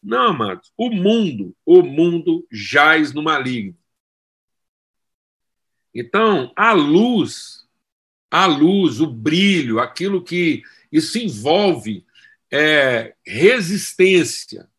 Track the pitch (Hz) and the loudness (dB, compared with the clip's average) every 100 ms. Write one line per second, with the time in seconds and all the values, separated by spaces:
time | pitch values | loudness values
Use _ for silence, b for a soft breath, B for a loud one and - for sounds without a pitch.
0 | 202 233 240 160 107 92 _ _ 240 214 | -4 0 0 0 -6 -8 _ _ -4 0
1 | 185 233 196 120 92 - - 180 147 139 | 0 2 0 -4 -12 -12 6 6 6 0
2 | 170 170 160 165 - 110 98 143 151 160 | 0 0 -2 -4 -6 -16 -2 2 4 4
3 | 151 135 156 151 127 123 98 85 _ _ | 0 -4 -4 -4 -4 -6 -8 -14 _ _
4 | _ _ _ _ _ _ _ _ _ _ | _ _ _ _ _ _ _ _ _ _
5 | _ _ _ _ _ _ _ _ _ 120 | _ _ _ _ _ _ _ _ _ -14
6 | 120 202 220 185 127 - 220 208 143 160 | -4 -2 0 0 -2 0 2 2 4 4
7 | 233 233 120 - - - _ _ _ _ | 2 0 -2 -6 -18 -20 _ _ _ _
8 | _ _ _ 160 185 143 156 196 175 113 | _ _ _ 2 2 4 2 2 0 0
9 | 160 117 110 165 202 185 127 110 123 - | -4 -4 -2 0 2 2 0 -2 -4 -6
10 | 185 196 175 175 175 117 b b b 151 | -4 -4 -4 -4 -2 -2 b b b -2
11 | 156 226 226 110 123 175 202 147 107 98 | -2 -6 -6 -6 0 2 2 -2 -6 -10
12 | _ b b b _ 139 151 151 135 120 | _ b b b _ -2 2 2 2 0
13 | - _ - 101 175 254 170 202 - - | -6 _ -14 2 4 4 -2 -6 -8 0
14 | 190 185 143 - - - - | 2 2 0 -6 -14 -20 -20